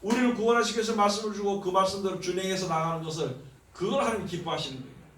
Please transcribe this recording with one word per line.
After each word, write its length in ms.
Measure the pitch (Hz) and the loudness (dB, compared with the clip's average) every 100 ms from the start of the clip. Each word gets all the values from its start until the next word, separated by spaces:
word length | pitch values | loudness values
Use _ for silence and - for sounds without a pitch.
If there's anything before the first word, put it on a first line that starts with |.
우리를 340 | 190 247 247 202 | 0 2 4 4
구원하시기 420 | 220 240 214 233 | 4 4 4 0
위해서 180 | 208 208 | 0 4
말씀을 380 | 202 208 214 | 4 2 -2
주고 280 | 202 202 196 | -2 0 0
그 80 | 180 | 2
말씀대로 500 | 185 190 196 190 175 | 2 2 0 -2 -2
준행해서 480 | 175 180 190 190 175 | -4 -2 -2 -2 -2
나가는 360 | 165 160 165 | 0 0 -2
것을, 320 | 160 151 139 127 - - _ | -6 -4 -4 -6 -14 -20 _
그걸 320 | - 196 269 | -6 -2 0
하나님이 240 | 247 214 175 | 0 -2 -4
기뻐하시는 480 | 175 156 165 135 131 | -6 -4 -4 -6 -10
거예요. 180 | - - - | -14 -16 -20